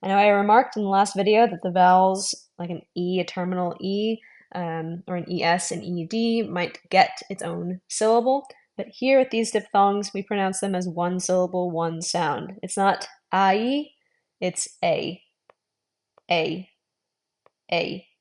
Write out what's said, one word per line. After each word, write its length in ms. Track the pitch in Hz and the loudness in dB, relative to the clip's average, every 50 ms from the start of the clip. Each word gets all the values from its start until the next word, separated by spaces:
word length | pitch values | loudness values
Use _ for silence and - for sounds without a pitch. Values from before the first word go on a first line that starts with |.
I 60 | - 196 | -2 0
know 80 | 190 | 2
I 120 | 196 202 208 | 4 6 6
remarked 480 | 202 202 202 208 214 233 254 233 - | 6 4 4 6 6 6 6 4 0
in 60 | - | -4
the 60 | 214 196 | -2 0
last 260 | 190 196 196 196 - | 2 2 2 2 2
video 320 | 190 196 185 214 214 233 | -2 2 2 4 6 4
that 160 | 240 190 170 | 4 2 -2
the 80 | - 185 | -6 -4
vowels, 640 | 175 185 180 180 185 185 185 190 190 190 196 - - - - _ _ _ | 2 4 6 6 8 6 6 4 2 0 -4 -6 -8 -8 -10 _ _ _
like 120 | 175 175 | -10 -8
an 120 | 175 160 - _ _ | -8 -10 -12 _ _
E, 260 | - 180 180 180 185 | -6 -4 -2 -2 -2
a 40 | 175 | -2
terminal 520 | 175 - - 180 180 185 180 180 175 170 - | -4 -4 -6 -4 -4 -2 -2 -2 -4 -4 -6
E, 380 | - 185 196 202 208 220 226 226 _ - _ - _ _ - | -6 -4 -4 -2 -2 -2 -4 -4 _ -18 _ -20 _ _ -10
um, 480 | - 175 170 165 165 160 160 170 170 180 | -8 -8 -6 -6 -6 -6 -8 -8 -10 -10
or 100 | - 185 | -8 -6
an 140 | 180 165 - | -6 -6 -6
E 120 | - 180 | -6 -2
S, 280 | - 165 170 185 185 - | 0 0 0 0 0 -4
an 120 | - 175 | -8 -8
E 240 | - - 180 175 165 | -8 -6 -6 -6 -6
D, 360 | 165 - 226 226 233 226 233 | -6 -4 -2 0 0 0 0
might 360 | 226 - - 180 180 - - - _ _ | -2 -4 -4 -4 -6 -6 -6 -12 _ _
get 340 | - 185 190 - - - - - | 2 4 4 4 2 -12 -14 -14
its 140 | 196 185 | -12 -10
own 380 | - 165 170 175 175 175 185 180 _ _ | -8 -8 -8 -6 -6 -8 -8 -10 _ _
syllable, 580 | - - 214 220 220 233 233 247 262 277 277 - - _ _ _ _ | -6 -2 2 2 4 4 4 2 0 -2 -2 -8 -20 _ _ _ _
but 120 | _ 196 - | _ -12 -12
here 300 | - - - 254 269 269 | -10 -6 0 4 4 4
with 120 | 262 262 | 4 4
these 200 | - 226 226 220 | 0 -2 -2 0
diphthongs, 600 | - 220 208 - _ 202 196 202 202 202 208 196 - | 0 -4 -4 0 _ 4 4 4 4 2 -2 -4 -6
we 80 | 196 | -8
pronounce 380 | 190 _ 220 202 196 190 190 - | -6 _ -2 -2 0 -2 -2 -2
them 140 | - 202 196 | -4 -4 -2
as 140 | 180 180 180 | -2 -4 -4
one 320 | 165 170 175 175 180 185 | -4 -2 -2 -2 -2 -2
syllable, 500 | 180 - 180 185 180 180 180 185 180 180 | -2 0 2 2 2 0 0 -2 -4 -2
one 300 | 170 160 165 165 165 165 | -2 -2 -2 -2 -4 -4
sound. 580 | 165 - - 175 170 156 147 120 - - 185 - | -6 -4 -2 -2 0 0 -2 -4 -6 -10 -12 -12
It's 140 | - 185 - | -12 -10 -4
not 300 | - 196 196 190 - - - - _ _ _ | 0 2 2 2 0 -4 -12 -16 _ _ _
ai, 580 | - 185 196 196 190 202 220 240 269 285 294 285 _ _ _ _ _ _ _ _ _ _ | 0 2 4 4 4 2 2 0 -2 -2 -4 -6 _ _ _ _ _ _ _ _ _ _
it's 280 | - 180 180 - - - - _ | -6 -6 -4 -4 -8 -10 -10 _
a. 400 | - 175 160 - - - 175 185 _ _ _ _ _ _ - _ _ _ _ _ _ _ _ _ _ _ _ _ _ _ | -2 0 0 0 -2 -6 -8 -10 _ _ _ _ _ _ -20 _ _ _ _ _ _ _ _ _ _ _ _ _ _ _
A. 380 | 175 175 160 156 156 180 185 _ _ _ _ _ _ _ _ _ _ _ _ _ _ _ _ _ _ _ _ _ | 0 0 0 -2 -4 -6 -10 _ _ _ _ _ _ _ _ _ _ _ _ _ _ _ _ _ _ _ _ _
A. 340 | - 170 170 - - 185 - _ _ _ | -2 -2 -2 -2 -6 -10 -14 _ _ _